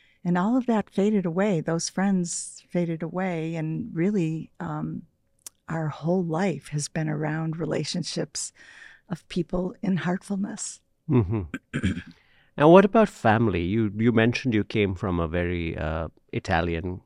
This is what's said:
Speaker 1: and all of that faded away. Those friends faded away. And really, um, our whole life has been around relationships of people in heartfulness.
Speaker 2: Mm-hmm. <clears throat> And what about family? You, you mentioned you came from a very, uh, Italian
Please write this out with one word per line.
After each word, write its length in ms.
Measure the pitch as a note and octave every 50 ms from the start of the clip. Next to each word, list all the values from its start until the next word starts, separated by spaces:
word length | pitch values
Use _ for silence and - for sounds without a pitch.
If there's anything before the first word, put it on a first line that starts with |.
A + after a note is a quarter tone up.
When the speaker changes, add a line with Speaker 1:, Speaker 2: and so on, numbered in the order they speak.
| _ _ _ _ -
Speaker 1:
and 140 | F3 F3 F3
all 180 | F#3 A3 B3
of 80 | C4 A#3+
that 220 | - A3+ G#3 - -
faded 380 | - G3+ F#3+ G#3+ A3 G3 F3
away. 340 | E3+ D#3+ F#3 G3+ G#3+ F#3 D#3
Those 280 | C#3 D#3 E3 E3+ - -
friends 720 | - F#3 F#3+ G3+ G3 F3+ F3 E3 - - - - - - - _
faded 320 | - F3 F3 E3 E3 D#3+
away. 520 | F3 D#3 E3 F3+ F#3+ F#3+ F3 D#3+ D#3+ E3 E3
And 340 | D#3+ D#3 D#3 D#3+ D#3+ D#3+ - F#3
really, 560 | D#3+ E3+ G3+ G#3+ G3 E3 D#3+ D#3+ D#3 - - _ -
um, 420 | E3+ E3 D3+ D3+ D#3+ D#3+ D#3 - - - _ _ _ _ _ _ _ - - _ _ -
our 200 | D#3+ E3 D#3+ D3+
whole 360 | - - D3+ E3+ F3+ F#3+ F3
life 440 | D#3+ D#3 E3 G3+ F#3+ D3 C#3+ - -
has 200 | C#3+ D3+ C#3+ -
been 200 | - E3 D#3 D#3
around 500 | D3+ D3+ D#3 D3+ D3+ D#3+ D#3+ D#3+ D#3 E3+
relationships 960 | D#3+ D#3 D#3 D#3+ D3+ - - F3+ D#3 - - E3 - - - - - - - - - - - - - - - - _ -
of 200 | F3+ - - -
people 460 | - F#3 D#3+ - F#3+ F3+ F#3 F3+ - -
in 160 | - F#3+ F#3+ D#3
heartfulness. 840 | C#3+ F3+ F3+ F#3+ - - G3+ F#3+ G3+ A#3 G#3+ - - - - - _ _ _ _ _ -
Speaker 2:
Mm-hmm. 320 | C#3 B2 G2+ E2 A#2 G#2+ F2 D2 - - - _ -
<clears throat> 240 | - - F#2+ - - - - - _ _ _ _ _ _ _ _
And 140 | - D3 D#3+
what 140 | E3+ G3 G3
about 240 | G#3 - A3+ G#3 -
family? 540 | - - - A2+ G#2+ A#2 A#2+ G#2+ F2 E2+
You, 280 | F2 F2+ G#2 A2+ A2 G#2 G2+
you 160 | G#2+ A2+ B2
mentioned 400 | A2 A2 A2+ A#2+ A#2 - - B2+ G#2+
you 100 | G#2 G2+
came 300 | - - A2 G2+ F#2+ G2
from 240 | - G#2+ G2 F2+ F2
a 60 | E2 D#2
very, 480 | E2 F2 F2 F2 F2+ F2 E2+ D#2+ -
uh, 320 | - D#2 D#2 D#2 E2 D#2+ - - _ _ _
Italian 680 | - A#2 - G2 F2+ E2 F2 F2 E2 E2 F#2 F2+ F2+ E2 -